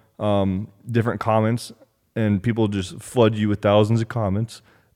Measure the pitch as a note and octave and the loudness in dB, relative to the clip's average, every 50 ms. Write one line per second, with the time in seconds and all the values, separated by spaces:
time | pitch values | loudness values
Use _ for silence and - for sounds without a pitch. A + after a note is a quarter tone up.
0 | _ _ _ - G#2 G#2 G2+ G2+ G2 G2 F#2 F#2+ A2 - _ _ _ - A2+ A#2 | _ _ _ -4 -2 0 0 0 0 0 -2 -4 -6 -10 _ _ _ -2 -2 0
1 | G#2+ A#2+ G2+ G#2 - A2+ A2 A2 A2 A2 A#2+ A#2+ - - - _ - _ _ _ | 0 0 -4 -2 -2 0 0 2 2 0 -2 -4 -6 -12 -18 _ -20 _ _ _
2 | _ _ _ A2 A2 G#2+ G2+ F#2+ - B2 A2 A2+ A2 G2+ G#2 G2+ F#2 - - - | _ _ _ -2 0 0 0 0 0 -2 0 0 0 0 0 -4 -6 -6 -12 -16
3 | - - - B2+ A2+ A2 A2 G#2+ G#2+ G#2 G2+ G2+ - G#2 G2+ G#2+ G#2+ G#2 A2+ A2+ | -18 -4 2 4 4 4 4 0 0 0 -2 0 2 4 4 4 4 4 2 0
4 | A2+ - - A#2+ A2 F#2+ F#2 G#2 A2+ - - - _ _ _ _ _ _ _ | -2 -4 -4 -4 -2 -2 -2 -2 -4 -6 -10 -20 _ _ _ _ _ _ _